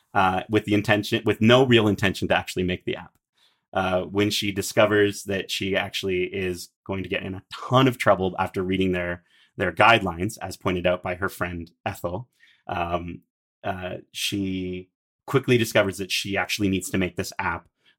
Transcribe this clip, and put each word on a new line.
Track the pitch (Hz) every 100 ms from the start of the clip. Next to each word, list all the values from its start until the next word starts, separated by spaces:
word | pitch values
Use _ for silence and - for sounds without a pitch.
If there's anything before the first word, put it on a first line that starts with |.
| _
uh, | 104 95 92 -
with | 107
the | -
intention, | 104 101 104 104 110
with | 110 104
no | 107 123
real | 131 113 107
intention | 98 98 87 90
to | 92
actually | 92 -
make | 92 87
the | - 87
app. | 87 _ _ _ _ _ _
Uh, | 95 92 92
when | 92 98 104
she | 101 104
discovers | 98 - - 107 104 101 98
that | - 98 90
she | - 98 95
actually | 95 - 98 90
is | 90 98 92 87 - _
going | - 95
to | 90
get | 92
in | 95 95
a | -
ton | - - 123 135
of | 120
trouble | - 95 92 90
after | 92 -
reading | 92 92 95
their, | 90 87 87 _ _ _ -
their | 92
guidelines, | 85 107 117 95 82 95 -
as | 92 90
pointed | 104 92 87
out | 90
by | 95
her | 87 95
friend | - 87 87 85 _
Ethel, | - 95 87 90 127 _ _ _ -
um, | 92 85 87 87 - _ _ _ _
uh, | - 95 92 95 -
she | - - 101 98 92 92 90 90 _ _ _ -
quickly | 135 - 185
discovers | 220 110 101 95
that | 92
she | - 101 95
actually | 90 - 101
needs | 95 -
to | 98
make | 92 -
this | 92 -
app | 92 85 - _ _